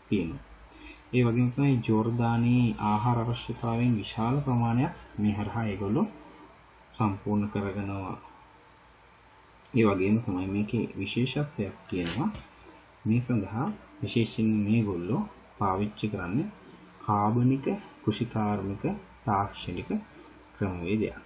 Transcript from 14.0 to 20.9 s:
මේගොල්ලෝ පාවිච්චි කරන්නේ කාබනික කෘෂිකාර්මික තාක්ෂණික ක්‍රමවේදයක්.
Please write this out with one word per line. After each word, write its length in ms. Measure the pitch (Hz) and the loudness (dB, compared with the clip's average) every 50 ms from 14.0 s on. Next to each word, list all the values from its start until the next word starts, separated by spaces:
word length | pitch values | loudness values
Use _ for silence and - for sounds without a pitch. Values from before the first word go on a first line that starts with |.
| 117 104 - 120 113 107 - - 110 110 110 107 | -8 0 2 2 2 2 0 0 2 2 2 2
මේගොල්ලෝ 600 | 101 101 110 117 110 101 92 85 87 92 117 202 208 - - - - - - | 2 4 4 4 4 2 -2 -4 -2 -2 -2 -2 -2 -4 -8 -20 -20 -20 -6
පාවිච්චි 540 | - 104 98 92 95 104 104 - - - | -2 0 0 2 0 -2 -2 -4 -4 -4
කරන්නේ 400 | 107 107 95 90 87 92 131 190 214 - - - - - - - - - - | -4 -4 -4 -4 -2 -2 -2 -2 -4 -8 -14 -20 -20 -20 -20 -20 -20 -20 -10
කාබනික 680 | - - 107 101 104 107 113 123 120 127 135 139 - - 196 208 - - - | -2 0 2 2 2 2 2 4 4 4 2 2 0 -2 -4 -4 -8 -16 -20
කෘෂිකාර්මික 840 | - - - 104 - 120 117 - 110 107 104 104 98 95 98 101 - - 151 202 208 - - - - | -4 -2 -2 0 0 -2 -2 -2 -2 0 0 0 -2 -2 -4 -6 -4 -4 -4 -4 -4 -8 -18 -20 -10
තාක්ෂණික 680 | - 113 104 98 101 101 - - - 95 90 90 101 - 196 214 - - - - - - - - - - | -2 0 0 2 0 -2 -4 -8 -8 -8 -6 -6 -6 -4 -4 -4 -4 -8 -20 -20 -20 -20 -20 -20 -20 -20
ක්‍රමවේදයක්. 680 | - - 104 95 92 87 85 87 | -6 -4 -4 -4 -2 -4 -2 -2